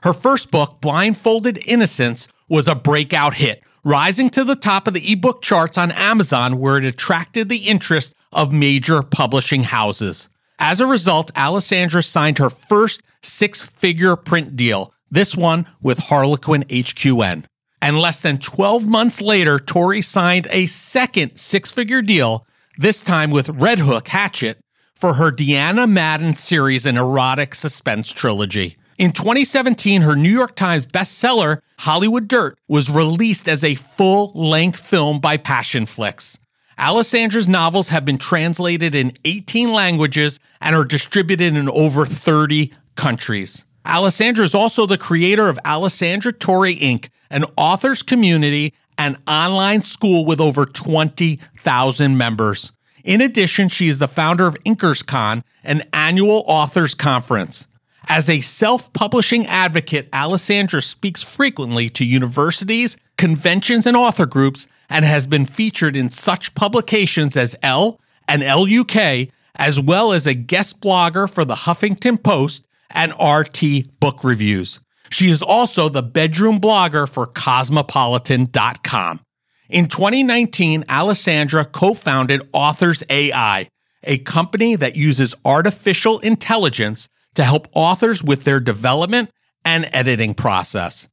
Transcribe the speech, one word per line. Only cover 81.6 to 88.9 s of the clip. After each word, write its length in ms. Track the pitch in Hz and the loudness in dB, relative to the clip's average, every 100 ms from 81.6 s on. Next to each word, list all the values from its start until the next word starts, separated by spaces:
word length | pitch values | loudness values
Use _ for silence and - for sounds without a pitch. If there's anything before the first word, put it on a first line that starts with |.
| 147 | -2
co-founded 800 | - 185 220 - 135 127 139 135 | 0 0 0 -2 0 0 -2 -2
Authors 500 | 143 143 160 175 160 - | 0 0 2 0 0 -2
A 220 | 139 147 | -2 0
I, 360 | 131 113 95 90 _ _ _ | 0 0 -2 -4 _ _ _
a 160 | - 139 | -4 -4
company 560 | 135 160 170 - 226 214 | -2 -4 -2 0 0 0
that 200 | 135 139 | -2 0
uses 380 | 151 131 127 - | 0 2 0 -2
artificial 760 | - 143 185 196 - 180 220 220 | 0 2 0 -2 -2 0 0 0
intelligence 920 | 208 220 - 226 175 127 107 107 - _ _ | 0 -2 0 0 0 -2 -6 -6 -14 _ _
to 100 | - | 0
help 240 | 131 151 - | 2 2 0
authors 500 | - 160 180 226 214 | 0 0 2 0 0
with 200 | 147 139 | 0 0
their 160 | 143 139 | 2 0
development 720 | 123 104 123 | 0 -2 0